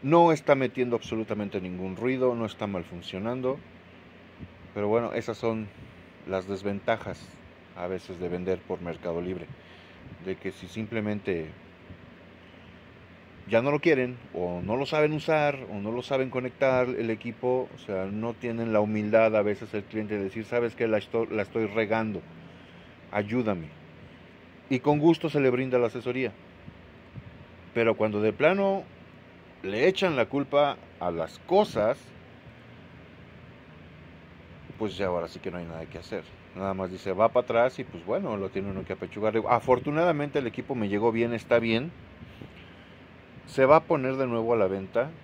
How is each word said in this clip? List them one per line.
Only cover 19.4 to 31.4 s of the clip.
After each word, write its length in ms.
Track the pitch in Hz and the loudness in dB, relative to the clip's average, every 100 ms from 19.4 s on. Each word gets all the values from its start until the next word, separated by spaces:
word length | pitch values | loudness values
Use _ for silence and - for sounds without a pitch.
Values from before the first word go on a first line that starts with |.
veces 320 | 101 101 110 | 2 0 -4
el 100 | 107 | -8
cliente 340 | 98 110 107 104 | -6 -6 -4 -4
de 80 | 98 | -4
decir, 200 | 113 104 | -6 -4
"¿Sabes 300 | 120 120 - | -2 -2 0
qué? 120 | 113 | 2
La 120 | 107 | 2
esto-, 260 | - 117 113 | 0 -2 0
la 160 | 110 | -2
estoy 240 | 98 117 110 | -2 0 0
regando, 560 | 104 107 110 110 95 - - - - - - - - - | 0 2 2 0 -4 -10 -20 -20 -20 -20 -20 -20 -20 -6
ayúdame". 580 | 104 104 120 110 92 78 - - - - - - - - - - | -4 -2 -2 0 -2 -6 -16 -20 -20 -20 -20 -20 -20 -20 -20 -4
Y 120 | 127 | -2
con 180 | 143 147 | 2 4
gusto 320 | 156 165 165 | 4 4 0
se 80 | 147 | 2
le 100 | 135 | 2
brinda 300 | 123 131 123 | 2 0 2
la 80 | 120 | 2
asesoría. 440 | 123 120 123 123 98 - - - - - - - - - - - - - | -2 -4 -2 -4 -6 -20 -20 -20 -20 -20 -20 -18 -18 -18 -20 -20 -20 -8
Pero 240 | - 113 107 | 2 2 4
cuando 240 | 107 104 | 2 2
de 120 | 107 | 0
plano 500 | 104 147 196 196 196 - - - - - - - - | 4 2 4 2 0 -4 -18 -20 -20 -20 -20 -20 -12
le 240 | 95 104 156 | -6 2 2
echan 280 | 190 190 143 | 4 0 2
la 120 | 110 | 0
culpa 500 | 139 135 143 147 - - - | 0 2 4 2 0 -10 -6
a 100 | 87 | -4
las 300 | 82 80 | -2 -4
cosas, 580 | - | -8